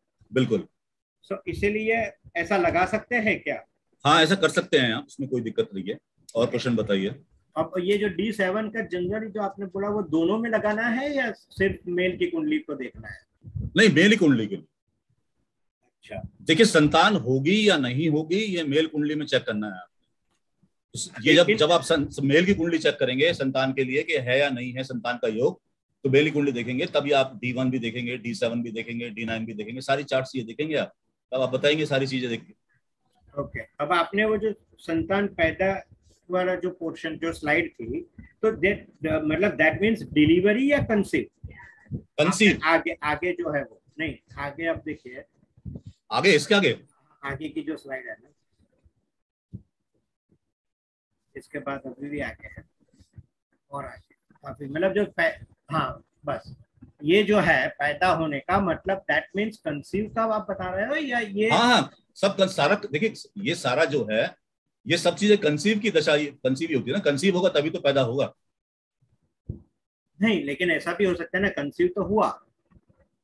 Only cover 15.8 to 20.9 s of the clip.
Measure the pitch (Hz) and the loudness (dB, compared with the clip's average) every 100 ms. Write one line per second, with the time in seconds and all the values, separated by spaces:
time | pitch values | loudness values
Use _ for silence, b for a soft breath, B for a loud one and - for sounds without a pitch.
15.8 | _ _ - - - - 98 160 220 165 | _ _ -16 -14 -14 -8 0 4 6 6
16.8 | 147 160 190 190 123 135 147 214 208 165 | 6 6 4 2 0 0 2 4 4 4
17.8 | 123 127 160 151 160 190 214 175 151 147 | 0 0 0 0 0 -2 -2 -2 0 0
18.8 | 160 151 147 151 147 127 - 107 107 92 | 0 -2 -2 -2 -2 -2 -2 -4 -6 -10
19.8 | 90 _ _ _ _ _ _ _ _ _ | -16 _ _ _ _ _ _ _ _ _
20.8 | _ | _